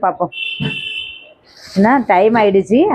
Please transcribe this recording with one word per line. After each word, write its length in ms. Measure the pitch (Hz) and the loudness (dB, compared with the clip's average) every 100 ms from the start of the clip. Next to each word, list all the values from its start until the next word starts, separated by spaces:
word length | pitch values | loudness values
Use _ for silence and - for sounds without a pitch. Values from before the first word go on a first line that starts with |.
பார்ப்போம். 280 | 185 - 175 - - - - - - - - - - _ _ - - 190 | -4 -4 -8 -8 -10 -8 -8 -8 -10 -12 -14 -18 -20 _ _ -20 -8 0
ஏன்னா 160 | 214 277 214 | 2 2 2
டைம் 260 | 180 220 233 | 2 4 2
ஆயிடுச்சு, 400 | 208 196 190 240 403 | 2 2 2 2 2